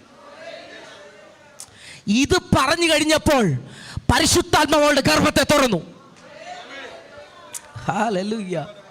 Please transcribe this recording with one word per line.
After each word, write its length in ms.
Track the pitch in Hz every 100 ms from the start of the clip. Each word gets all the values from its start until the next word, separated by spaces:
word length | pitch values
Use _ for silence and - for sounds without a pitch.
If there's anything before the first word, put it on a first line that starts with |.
| - - - - - - - - - - - - - - - - - - - - -
ഇത് 300 | 226 269 359 359 -
പറഞ്ഞു 360 | 269 330 330
കഴിഞ്ഞപ്പോൾ 640 | 302 311 311 320 269 196 123 - - - - -
പരിശുദ്ധാത്മാവ് 720 | 254 320 349 339 349 302 311
അവളുടെ 160 | 294 269
ഗർഭത്തെ 420 | 302 311 294 302
തുറന്നു. 480 | 269 294 262 175 - - - - - - - - 262 269 523 - - - - - - - - - -
ഹല്ലേലൂയ. 800 | 180 220 185 202 226 185 165 147 - -